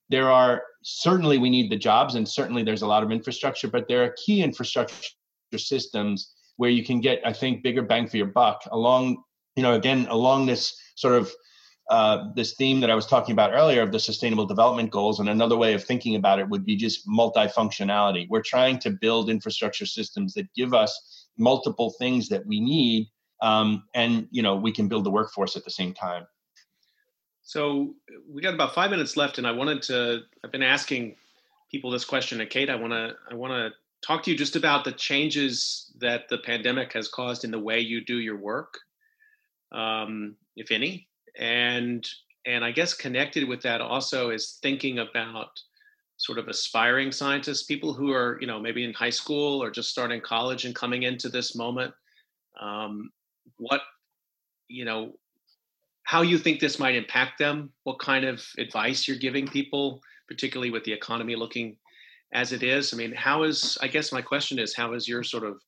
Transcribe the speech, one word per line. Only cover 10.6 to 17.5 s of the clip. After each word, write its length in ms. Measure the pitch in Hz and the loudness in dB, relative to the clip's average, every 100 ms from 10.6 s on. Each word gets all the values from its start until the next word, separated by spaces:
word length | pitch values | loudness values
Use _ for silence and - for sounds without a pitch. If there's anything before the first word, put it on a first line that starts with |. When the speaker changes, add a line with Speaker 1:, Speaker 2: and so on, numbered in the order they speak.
| - - - | -2 -6 -16
Speaker 1:
sort 200 | - 127 | -2 4
of, 180 | 123 95 - _ _ _ _ - | 4 4 -4 _ _ _ _ 2
uh, 380 | 113 107 107 104 120 | 6 6 4 0 -4
this 180 | 110 | -4
theme 240 | - 135 131 | 0 2 4
that 100 | 117 | 4
I 40 | |
was 120 | 110 - | 4 4
talking 260 | 127 117 | 4 4
about 200 | 110 104 | 4 4
earlier 300 | 120 156 123 | 6 6 6
of 80 | 107 | 4
the 80 | 107 | 2
Sustainable 480 | - 107 120 110 101 | -2 -2 0 2 0
Development 420 | 101 120 120 113 | 4 4 4 0
Goals. 300 | 101 104 104 | 2 2 2
And 100 | 104 | 2
another 280 | 107 117 113 | 2 4 6
way 180 | 113 | 4
of 80 | 104 | 4
thinking 320 | - 123 120 | 0 -2 0
about 240 | 107 98 98 | 2 4 4
it 100 | 98 | 2
would 160 | 101 | -2
be 120 | 98 101 | 0 0
just 320 | 110 - 101 | 0 -4 0
multifunctionality. 1200 | 110 113 117 104 | 2 4 4 4